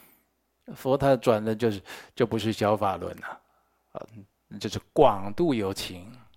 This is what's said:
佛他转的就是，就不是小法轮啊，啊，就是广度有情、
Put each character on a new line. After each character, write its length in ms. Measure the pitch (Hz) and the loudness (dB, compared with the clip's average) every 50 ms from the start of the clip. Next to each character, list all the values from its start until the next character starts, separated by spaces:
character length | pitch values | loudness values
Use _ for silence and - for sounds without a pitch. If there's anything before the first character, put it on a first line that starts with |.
| _ _ _ _ _ _ _ _ _ _ _ _ _ - - | _ _ _ _ _ _ _ _ _ _ _ _ _ -20 -18
佛 220 | - - 135 135 139 | -6 0 0 0 2
他 180 | 143 139 135 | 4 4 4
转 260 | 120 - 127 113 107 | 4 4 2 2 2
的 140 | 107 110 110 | 2 -2 -2
就 160 | 107 120 113 | 0 0 0
是， 100 | 101 95 - - - - - - _ | 0 -2 -8 -14 -18 -18 -18 -20 _
就 140 | - 127 104 | -2 0 0
不 100 | 113 113 | 0 -2
是 140 | 101 113 | 0 -2
小 240 | 104 - 107 101 107 | 0 0 2 2 2
法 220 | 101 104 98 92 87 | 2 0 -2 -2 -4
轮 180 | 90 87 87 - - | -6 -10 -10 -12 -14
啊， 160 | - - - _ _ _ _ _ _ _ _ _ _ _ | -14 -16 -16 _ _ _ _ _ _ _ _ _ _ _
啊， 120 | - - - 110 107 101 _ _ _ _ _ - 104 | -16 -16 -14 -18 -20 -20 _ _ _ _ _ -14 -10
就 80 | - 107 | -8 -6
是 100 | - 104 - _ | -6 -8 -10 _
广 400 | _ 160 147 120 107 95 98 101 101 | _ 6 6 6 6 4 -2 -6 -2
度 200 | - 175 165 135 | 0 0 0 2
有 200 | 113 101 95 98 | 0 0 -2 -4
情、 380 | - - - 92 87 90 110 131 - - - _ | -6 -8 -10 -12 -14 -16 -18 -20 -20 -20 -20 _